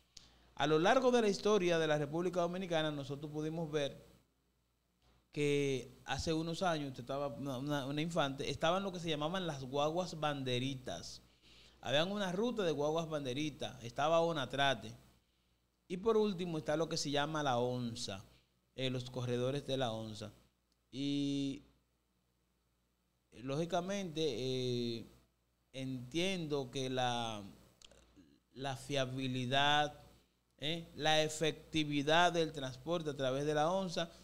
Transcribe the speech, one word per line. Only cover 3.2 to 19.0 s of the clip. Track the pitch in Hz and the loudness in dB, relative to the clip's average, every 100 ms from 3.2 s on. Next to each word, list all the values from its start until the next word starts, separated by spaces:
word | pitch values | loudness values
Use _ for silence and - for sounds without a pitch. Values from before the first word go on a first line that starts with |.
| 151 | -8
pudimos | 151 156 160 160 | -6 -4 -4 -2
ver | 151 139 - - - _ _ _ _ _ _ _ _ _ _ _ | -2 -2 -6 -20 -20 _ _ _ _ _ _ _ _ _ _ _
que | - 147 143 139 131 120 - - | -2 2 2 0 -2 -6 -14 -6
hace | 135 - | -4 -2
unos | 160 165 165 | -2 -2 0
años, | 185 160 139 | 0 0 -2
usted | 131 | -8
estaba | 120 139 143 | -6 -4 -4
una, | 139 139 123 | -4 -6 -4
una, | 143 143 131 | -2 -2 -2
una | 147 | -2
infante, | 165 170 143 135 131 | -2 0 0 0 -4
estaban | 135 160 185 | -2 0 0
lo | 196 | -2
que | 180 | -6
se | 165 | -4
llamaban | 147 151 185 175 | -2 -2 -2 -4
las | 139 | -6
guaguas | 131 139 147 165 175 160 | -4 0 0 0 -4 -2
banderitas. | 151 143 131 123 131 131 - 87 - - - _ - - - - | -2 -2 0 0 0 -6 -8 -10 -10 -16 -20 _ -20 -20 -20 -12
Habían | 104 135 175 | 0 2 2
una | 202 190 | 0 -2
ruta | 180 240 233 | 0 0 0
de | 180 | 0
guaguas | 143 147 160 160 | 2 0 0 -2
banderitas, | 151 135 127 151 131 110 - | -4 -4 -2 -4 -4 -10 -10
estaba | 110 - 147 165 | -10 0 4 4
Onatrate. | 170 160 127 135 139 123 110 120 - _ _ _ _ _ _ _ - | 4 0 -2 2 2 2 -4 -16 -20 _ _ _ _ _ _ _ -10
Y | 180 | -4
por | 226 220 | 2 4
último | 214 175 175 160 | 4 0 -2 -4
está | 151 151 | 0 0
lo | 160 | 0
que | 165 | -2
se | 147 | 0
llama | 143 147 156 | 0 0 0
la | 147 120 | 4 4
Onza, | 123 123 120 113 - 98 - - _ _ _ | 4 2 -2 -4 -6 -6 -10 -20 _ _ _
eh, | - 131 | -2 -2
los | 127 | 0